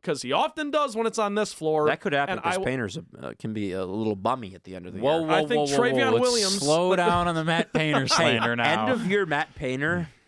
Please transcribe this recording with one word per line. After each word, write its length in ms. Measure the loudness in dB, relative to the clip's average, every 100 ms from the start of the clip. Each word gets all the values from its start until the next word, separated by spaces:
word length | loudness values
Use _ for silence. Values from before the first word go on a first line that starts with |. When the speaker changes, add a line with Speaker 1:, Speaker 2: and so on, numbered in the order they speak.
Speaker 1:
'cause 200 | -4 -6
he 80 | 0
often 400 | 0 0 -2 -2
does 240 | -2 -2 -2
when 100 | -4
it's 120 | -2
on 160 | -2 0
this 160 | -4
floor. 340 | -4 -2 2 2
Speaker 2:
That 120 | 0
could 140 | 0
happen 200 | -2 0
Speaker 1:
And 60 | -2
I 40 |
Speaker 2:
'cause 100 | -2
Speaker 1:
w- 120 | -2 -2
Speaker 2:
Painter's 320 | -2 -4 -6
a, 60 | -14 -14
uh, 120 | -14 -10
can 160 | -8
be 200 | -4 -4
a 120 | -4 -4
little 300 | -2 -2 0
bummy 400 | 0 -2 -6 -16
at 80 |
the 120 | -14 -14
end 120 | -12
of 60 |
the 60 | -2
Speaker 3:
Whoa, 200 | 0 2
Speaker 2:
year. 80 | 2
Speaker 3:
whoa, 60 | 0
Speaker 1:
I 100 | 2
think 240 | 0 2
Speaker 3:
whoa, 80 | 2
whoa, 60 |
Speaker 1:
Travion 220 | 2 2 2
Speaker 3:
whoa. 60 |
Let's 100 | 4
Speaker 1:
Williams 380 | 2 2 0 0
Speaker 3:
slow 360 | 2 4 4 2
down 320 | 4 2 2
on 80 | 0
the 80 |
Matt 300 | 0 0 0
Speaker 1:
<laughs> 0 |
Speaker 3:
Painter 280 | 0 2 2
Speaker 2:
Hey, 60 | 2
Speaker 3:
slander 480 | 2 4 2 0 0
now. 280 | 0 2
Speaker 2:
end 80 | 0
of 140 | 0 0
year 200 | 0 0
Matt 280 | -2 -2 -6
Painter. 520 | -6 -2 -2 -2 -4 -10